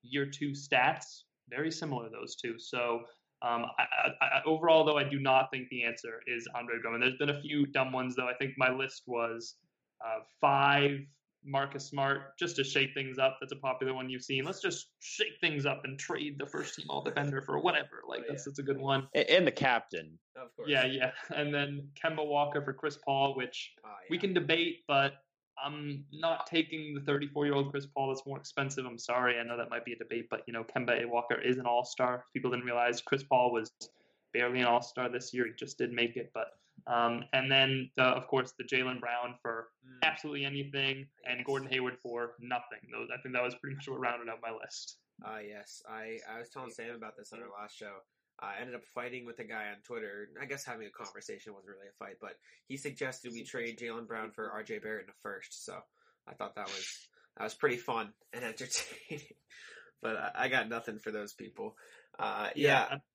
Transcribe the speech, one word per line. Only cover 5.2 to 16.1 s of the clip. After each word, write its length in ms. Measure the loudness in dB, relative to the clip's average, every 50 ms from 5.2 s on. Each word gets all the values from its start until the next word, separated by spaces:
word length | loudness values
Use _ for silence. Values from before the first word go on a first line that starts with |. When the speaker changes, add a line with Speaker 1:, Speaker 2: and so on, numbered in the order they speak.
| 4 8 8 8 6 6
Speaker 1:
think 160 | 0 -6 -6
the 160 | -6 -4 -2 -2
answer 380 | -2 -2 -4 -8 -10 -10 -8 -6
is 220 | -4 -4 -4 -6 -6 -6
Andre 200 | -6 -4 -2 -4 -2
Drummond. 220 | -2 -2 0 2 2
There's 140 | 2 2
been 120 | 2 0 0
a 120 | 0 -2
few 240 | -4 -2 2 2 2
dumb 260 | 4 4 2 2 2
ones, 240 | 0 -2 -2 0 -2
though. 140 | 0 -2 -2
I 60 | -2
think 180 | -2 -2 -4 2
my 140 | 2 4 4
list 320 | 4 2 -2 -4 -4 -12 _
was, 520 | -4 0 0 0 0 -2 -6 -10 -12 -16 _ _ _ _ _ _ _ _ _
uh, 180 | -6 -4 -4 -6 -6 _ _ _
five 520 | 6 6 8 8 8 8 8 8 6 4 4 0 -6 -12 _ _ _ _ _ _ -10
Marcus 420 | -4 -2 -2 -2 -2 -4 -10 -10
Smart, 520 | -6 -2 0 2 2 2 0 -2 -10 -4 -2
just 160 | -2 0 2
to 80 | 0 0
shake 300 | 4 4 4 4 4 0
things 260 | -4 -4 -4 2 4
up. 200 | 4 4 4 2
That's 100 | -8 -8
a 60 | -8
popular 360 | -4 -2 -2 0 0 0 0 0
one 160 | -2 -4 -6
you've 140 | -6 -8 -4
seen. 220 | -2 -2 -2 0
Let's 160 | -2 -4 -2
just 260 | -2 -2 -2 -2 -10 _ _ _
shake 400 | -12 -10 -2 -2 -2 -2 0 0
things 240 | 0 0 2 2 2
up 160 | 0 0 0 -4
and 160 | -8 -8 -8
trade 380 | -6 -4